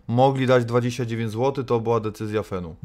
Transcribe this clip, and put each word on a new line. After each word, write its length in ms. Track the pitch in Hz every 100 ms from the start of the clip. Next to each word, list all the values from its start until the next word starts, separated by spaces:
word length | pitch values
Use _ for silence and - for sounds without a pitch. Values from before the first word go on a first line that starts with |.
| -
mogli 380 | 120 135 135 127
dać 180 | 127
dwadzieścia 400 | 117 120 120 120 117
dziewięć 240 | 113 113
złotych, 360 | 110 131 139 120
to 140 | 120
była 200 | 113 117
decyzja 420 | 107 101 107 107
Fenu. 340 | 101 95 85 87